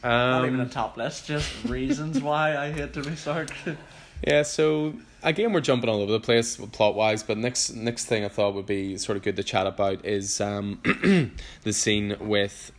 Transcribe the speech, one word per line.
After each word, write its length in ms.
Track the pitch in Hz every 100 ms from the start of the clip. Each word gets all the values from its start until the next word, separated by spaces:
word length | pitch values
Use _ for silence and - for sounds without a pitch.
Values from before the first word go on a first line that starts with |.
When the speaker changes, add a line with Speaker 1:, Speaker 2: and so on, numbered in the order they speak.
Speaker 1:
Not 420 | 123 120 123 127 127
even 140 | 127
a 40 |
Speaker 2:
Um, 60 | 123
Speaker 1:
top 260 | 135 110 -
list, 280 | 123 - -
just 260 | 151 147 110 113
reasons 560 | 127 135 147 156 143
why 340 | 143 147 156 143
I 140 | 147
hate 220 | 151 143
Tony 220 | 151 143 160
Stark. 360 | 147 160 156 - -
<laughs> 120 | 151 - - - - -
Speaker 2:
Yeah, 180 | 147
so 500 | 147 - 156 156 151 147 - -
again, 300 | 160 160 226
we're 80 | 185
jumping 300 | 139 127 113
all 100 | 107
over 80 | 101
the 60 | 110
place 340 | - 117 117 -
plot-wise, 680 | 104 - 107 104 110 110
but 140 | - 107
next, 360 | 117 - -
next 320 | 117 113 117 -
thing 180 | 113
I 60 | 101
thought 240 | - 101
would 120 | 98 98
be 320 | 101 98 95
sort 200 | - 101
of 40 |
good 120 | 101 95
to 80 |
chat 240 | 98 104 95
about 380 | 95 98 95 -
is, 340 | 101 101 -
um, 400 | 101 101 101 101 - - 185 190 113 - -
<clears throat> 120 | -
the 100 | 107
scene 420 | 104 - 107 101 101
with 500 | 107 104 98 - -